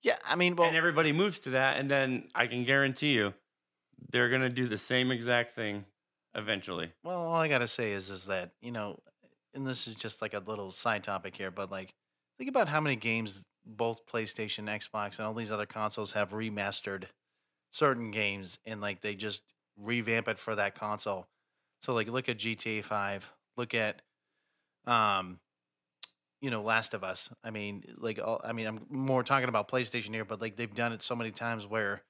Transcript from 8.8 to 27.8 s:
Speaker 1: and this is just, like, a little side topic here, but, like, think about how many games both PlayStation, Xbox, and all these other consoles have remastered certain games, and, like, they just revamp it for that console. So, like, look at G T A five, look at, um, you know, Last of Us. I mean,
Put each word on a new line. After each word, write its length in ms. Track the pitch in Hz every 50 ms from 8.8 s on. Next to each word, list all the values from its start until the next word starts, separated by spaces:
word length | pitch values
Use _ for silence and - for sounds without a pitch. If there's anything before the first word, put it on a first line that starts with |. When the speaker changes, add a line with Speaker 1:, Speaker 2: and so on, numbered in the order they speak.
| 104 101 92 - _ - _ _ _ _ _ _ _ _ _
Speaker 1:
and 120 | 135 135
this 220 | 131 131 120 - 117
is 80 | 110
just, 260 | 107 - 113 - -
like, 120 | - 107 -
a 60 | 104
little 320 | 95 98 110 104 101 95
side 320 | 92 - - 117 110 104 92
topic 320 | - 101 95 87 98 90
here, 160 | - 101 95
but, 200 | 87 98 98 90
like, 220 | 95 95 95 95 - _ _ _ _ _ _ _ _ _
think 120 | 254 269
about 180 | 262 269 220 151
how 120 | 147 156
many 140 | 156 147 135
games 500 | 113 - 117 113 113 113 107 98 101 92 _ _ _ _
both 400 | - 110 107 117 117 113 110 _
PlayStation, 600 | - - 120 110 104 - - 110 104 - - 104 107
Xbox, 480 | 107 104 - - - 110 104 101 98 -
and 80 | 110
all 80 | 107 110
these 180 | 113 117 104
other 140 | 110 104 104
consoles 460 | - - 110 107 107 - - 107 98 -
have 180 | 107 104 90
remastered 800 | 101 107 113 110 104 104 101 101 98 - - 104 98 95 95 - - _ _ _ _ _ _ _ _ _ _ _
certain 400 | - - 156 143 131 120 117 110
games, 480 | 107 110 107 101 98 98 95 90 87 - _
and, 160 | 110 113 107
like, 200 | 104 104 98 90
they 140 | - 104 104
just 280 | 95 104 107 98 - _ _ _ _ _ _ _ -
revamp 500 | 101 107 120 120 113 110 113 113 113 -
it 120 | 110 -
for 160 | - - 110
that 200 | 104 101 98 -
console. 540 | - - 104 104 104 - 107 101 92 87 _ _ _ _ _ _ _ _ _ _ _
So, 120 | - - 127
like, 140 | 117 110 110
look 200 | 117 131 123 -
at 80 | 120 110
G 160 | 110 113 113
T 240 | 104 - 117 110 107
A 40 | 101
five, 500 | - 110 104 101 101 101 98 95 - - _ _ _ _ -
look 160 | 120 110 -
at, 280 | 117 110 107 - - _ _ _ _ _ _ _ _ _ _ _ _ _ _ _ _ _ -
um, 540 | 120 117 110 104 101 95 95 92 90 90 _ _ _ _ _ _ _ _ _ _ _ _ - - _ _ _ _ _ _
you 80 | - 139
know, 100 | 120 110
Last 320 | 104 110 110 113 113 - -
of 100 | 107 95
Us. 260 | 95 92 - - - 113 _ _
I 80 | 113
mean, 320 | 110 107 104 101 101 101